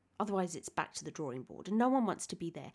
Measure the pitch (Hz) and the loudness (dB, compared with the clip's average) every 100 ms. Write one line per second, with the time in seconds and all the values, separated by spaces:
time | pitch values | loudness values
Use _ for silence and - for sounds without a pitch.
0 | _ - 208 196 175 165 - - 156 - | _ -6 0 2 0 -2 -6 -4 -4 -4
1 | 151 - 143 127 - - - 220 247 262 | -8 -4 -4 -4 -6 -8 0 4 6 6
2 | 214 - - 180 170 160 139 | 4 0 -4 -4 -6 -6 -12